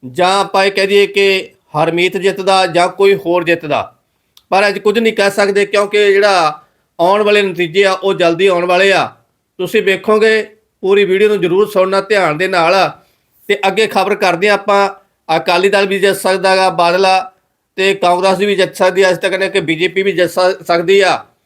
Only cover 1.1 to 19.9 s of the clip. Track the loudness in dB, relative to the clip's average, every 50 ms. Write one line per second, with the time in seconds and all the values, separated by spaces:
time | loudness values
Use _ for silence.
1.1 | 0 0 0 0 0 -2 -4 -10 _ _ _ _ -4 -2 -2 0 0 0 -2 -2
2.1 | -2 -2 -2 -2 -2 -2 -2 0 2 2 0 0 0 0 0 0 0 0 2 2
3.1 | 2 0 -2 -2 -2 0 0 0 -2 -2 -2 -4 -4 -4 -4 -6 _ _ _ _
4.1 | _ _ _ _ _ -20 _ -2 0 0 0 0 -2 -2 -2 -2 0 0 0 0
5.1 | 0 0 -2 0 0 0 -2 0 0 0 -2 0 0 -2 -2 0 0 0 2 2
6.1 | 2 2 2 2 2 2 0 0 -2 -6 _ _ _ _ _ _ _ -2 0 2
7.1 | 2 2 2 2 2 2 0 -2 -2 -4 -6 -2 0 0 0 0 0 -2 -2 -4
8.1 | -2 0 0 0 0 2 0 0 2 0 0 0 2 2 2 2 2 0 -2 -4
9.1 | -8 _ _ _ _ _ _ _ _ -10 -8 -2 -2 -2 0 0 -2 -2 0 0
10.1 | 2 2 4 2 2 0 -2 -6 _ _ _ _ _ -8 -2 0 2 2 2 2
11.1 | 2 2 2 2 2 0 0 0 0 0 0 0 0 -2 0 0 0 -4 -2 0
12.1 | -2 0 0 0 -2 -2 -4 -2 0 0 0 2 2 2 0 -2 -4 -10 _ _
13.1 | _ _ _ _ _ _ _ -4 -4 -2 -2 -2 0 0 -2 0 0 -2 -2 -2
14.1 | -2 -2 0 -2 -2 0 0 0 0 0 0 0 0 0 0 -2 -4 -10 _ _
15.1 | _ _ _ -4 -4 -2 0 0 0 0 0 2 2 2 0 0 -2 0 0 0
16.1 | 0 0 -2 -2 -2 0 0 0 2 2 0 0 0 0 0 0 2 2 2 2
17.1 | 2 0 -2 -4 _ _ _ _ _ _ _ _ -6 -2 -2 -2 0 0 2 0
18.1 | 2 2 2 0 0 0 0 -2 0 0 -2 -2 0 0 0 0 2 2 2 2
19.1 | 2 0 -2 -4 -2 -2 -4 -2 -2 -4 -2 -2 -4 -2 -2 -2